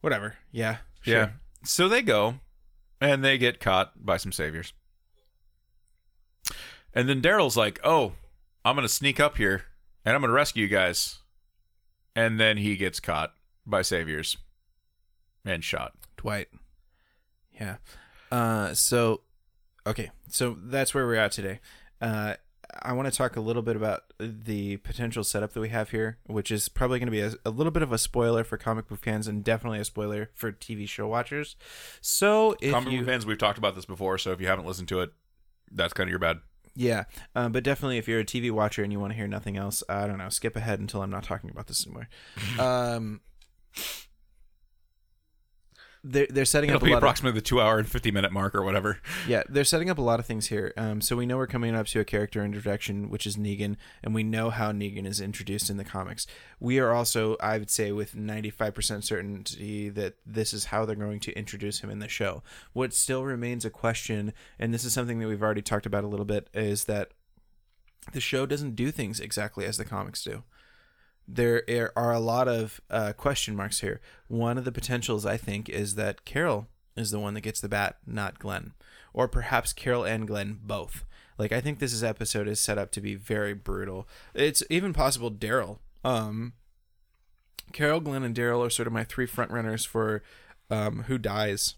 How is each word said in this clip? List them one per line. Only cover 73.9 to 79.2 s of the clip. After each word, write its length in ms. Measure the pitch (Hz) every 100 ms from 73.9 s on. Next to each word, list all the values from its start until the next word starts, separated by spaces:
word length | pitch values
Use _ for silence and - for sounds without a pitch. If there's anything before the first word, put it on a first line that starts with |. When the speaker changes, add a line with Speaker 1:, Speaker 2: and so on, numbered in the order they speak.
| - - - -
Speaker 1:
One 300 | 117 117 123
of 80 | 127
the 80 |
potentials, 520 | 120 120 123 117 107 101
I 120 | 107
think, 320 | - 101 110
is 260 | 87 104 95
that 300 | 101 98 -
Carol 420 | 135 170 107 107 _ _ -
is 140 | 110
the 80 | 104
one 120 | 104 104
that 40 |
gets 200 | 107 107
the 80 | 104
bat, 280 | 101 101 - -
not 340 | 107 101 -
Glenn. 340 | 104 95 104 - - - -
Or 160 | -